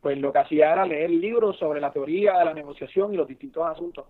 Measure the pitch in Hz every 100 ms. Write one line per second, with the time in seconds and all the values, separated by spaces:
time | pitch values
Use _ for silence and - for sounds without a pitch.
0 | 147 139 139 151 139 151 151 170 190 151
1 | 165 170 190 233 214 185 160 147 143 143
2 | 139 175 208 185 165 156 143 143 135 185
3 | 202 196 139 131 139 160 165 160 175 160